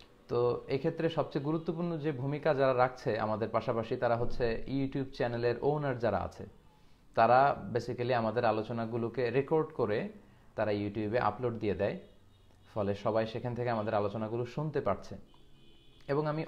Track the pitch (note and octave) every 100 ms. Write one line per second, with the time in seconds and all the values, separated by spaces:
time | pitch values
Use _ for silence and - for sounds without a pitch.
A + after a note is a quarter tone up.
0 | - - - A#2+ A#2+ A#2+ - C3+ E3 D#3+
1 | D#3+ D#3 C3+ D#3 C#3 D#3+ E3 E3 F3 D#3+
2 | D3 C3 C#3 C#3 D#3 C3+ C3+ B2 B2+ -
3 | C3 A2 A2 G#2+ G#2+ A2+ C3 A2+ A2 B2
4 | B2 A#2 A#2+ - A#2+ A2+ - C3+ C3+ C#3
5 | C3 - B2 A#2+ A#2+ A2+ C#3 D3+ C#3+ B2
6 | A2+ F#2+ F2 - - - - - - -
7 | - - A2+ B2 C#3 - G2+ A#2 A#2+ A#2
8 | A#2+ B2 A2 A2 A#2 G#2+ A2 A#2 A2+ A#2
9 | A2+ A#2+ A#2+ B2 C3+ D#3+ D#3 - A2 G#2+
10 | G#3 - - - - - G#2+ G#2 G#2 G2+
11 | G#2+ A#2+ G#2 G#2 B2 A2 G#2+ F#2 G2+ F3+
12 | - - - - - - - A2+ G2+ G2+
13 | A#2 A2 A2 A#2 A#2+ A#2+ B2 A2+ G#2+ A2
14 | G#2 A2+ G#2+ A#2+ B2 - D#3 C#3+ - G2
15 | - - - - - - - - - -
16 | - C#3 D3+ D3+